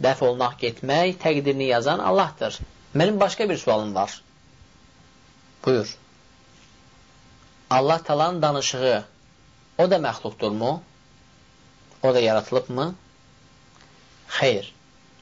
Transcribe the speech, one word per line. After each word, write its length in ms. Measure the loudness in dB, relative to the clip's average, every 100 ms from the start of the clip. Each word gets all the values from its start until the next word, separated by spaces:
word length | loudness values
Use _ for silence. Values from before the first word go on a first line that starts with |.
dəf 200 | 0 2 2
olmaq, 320 | 2 -2 -2
getmək, 580 | -6 -4 -2 0 0 0
təqdirini 480 | 0 0 0 0 2
yazan 280 | 0 2 0
Allahdır. 600 | 2 2 0 -2 -8 -8 -14 -18 -6 0
Mənim 240 | 0 2
başqa 300 | 0 0 -4
bir 80 | -2
sualım 380 | 0 0 0 -4
var. 260 | -4 -6 _ _ _ -20 -20 _ -20 _ -20 -20 -20 _ -20 _ 0
Buyur. 320 | 0 0 -10 -20 _ _ _ _ -20 -20 -20 -20 -20 -20 -20 -20 -20 -20 -16 -2
Allah 340 | 2 2 2
Taalanın 380 | 0 0 0 0
danışığı, 640 | -2 -2 -4 -2 0 0 -2 -20 -20 _ -20 -20 _ 0
o 120 | 2
da 40 | 2
məxluqdurmu? 840 | 0 -6 -8 -6 -4 -2 -2 -4 -8 _ _ _ _ _ _ _ -20 _ -20 -2
O 100 | 2
da 60 | 4
yaratılıbmı? 760 | 4 2 0 -2 -2 -4 -4 -6 -18 _ _ _ _ _ _ -20 -20 -20 -20 -20 -10
Xeyr, 440 | -2 0 0 -4 -18 _ -20 _ -20